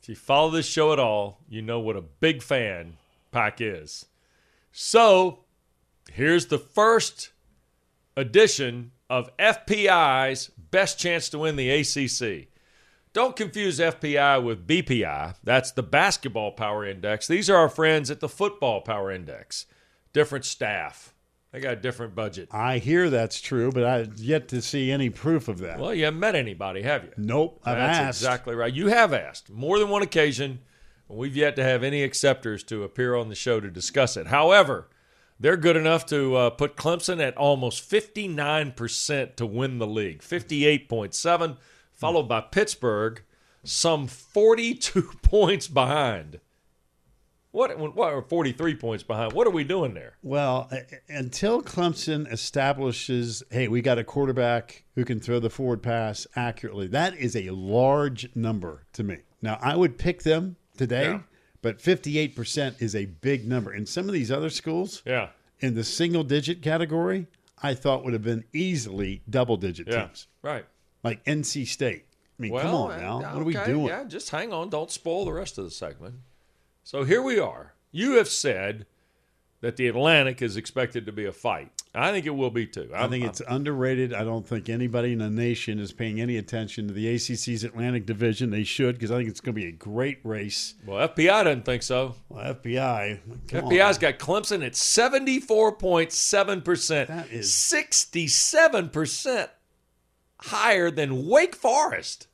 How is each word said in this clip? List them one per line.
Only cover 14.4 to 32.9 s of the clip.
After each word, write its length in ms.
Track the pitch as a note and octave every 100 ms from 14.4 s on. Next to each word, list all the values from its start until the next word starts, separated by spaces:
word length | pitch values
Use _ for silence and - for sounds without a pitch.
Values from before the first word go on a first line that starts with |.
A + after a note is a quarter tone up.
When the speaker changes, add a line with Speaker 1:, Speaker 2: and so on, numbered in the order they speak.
| A#2+ A2 E2+
Speaker 1:
B 160 | E3
P 220 | B2+ A#2+
I. 300 | F2 C#2+ D#2 -
That's 260 | - B2 -
the 140 | -
Basketball 680 | A2 C#3+ G3 F#3+ C3+ A2 G#2
Power 340 | - G#2+ G#2
Index. 440 | G2+ G2 G2+ G#2+ -
These 200 | F3 F#3
are 80 | F#3+
our 120 | D#3
friends 420 | - D#3+ D#3 C3+
at 80 | D3
the 100 | D3
Football 520 | - G3+ G3+ C3 G#2
Power 320 | G#2 G#2 G2
Index. 540 | F#2 D#2+ B1 - - - _ _ _ _
Different 320 | D3 D3 C#3
staff. 680 | - - A2+ G2+ D2 - - _ _ _ _
They 80 | C3
got 120 | C3+
a 20 | A2+
different 340 | B2 A#2+ A#2 F#2
budget. 320 | G#2+ F2+ F2
Speaker 2:
I 260 | G#2+ B2 B2+
hear 320 | C3 E3+ F3+
that's 300 | B2 A2+ -
true, 320 | - B2+ A#2+
but 100 | B2+
I've 320 | A#2+ B2+ A2 G#2+
yet 280 | A2+ D#3 -
to 140 | B2+
see 300 | - C#3+ C3
any 180 | C#3 C3
proof 380 | - D3 D#3+ A#2
of 100 | F2+
that. 200 | F2+ D#2+
Speaker 1:
Well, 120 | C#3+
you 120 | C#3
haven't 160 | D3+ D#3+
met 160 | G#3 E3+
anybody, 460 | A#2 F2+ G2 F#2+
have 200 | A#2 C#3+
you? 60 | - -
Speaker 2:
Nope, 440 | G#2+ C3 E3 -
I've 120 | - A#2+
Speaker 1:
That's 200 | C3 E3
Speaker 2:
asked. 220 | C#3 A#2+
Speaker 1:
exactly 340 | B2+ B2 -
right. 180 | A#2 A#2
You 140 | B2+ G3
have 240 | A#3 G#3+
asked. 380 | C3 D2 - -
More 280 | G#2+ C#3 G3+
than 80 | G#3
one 140 | G3+
occasion. 580 | E3 E3 D3+ B2 C#3 B2+ _ _ - _ _
We've 280 | G#2 C#3 C3+
yet 180 | D3 C#3+
to 80 |
have 180 | C3 B2+
any 180 | C3 C#3+
acceptors 580 | C3+ - C#3 C3 A#2 G#2
to 180 | - A2
appear 300 | G2+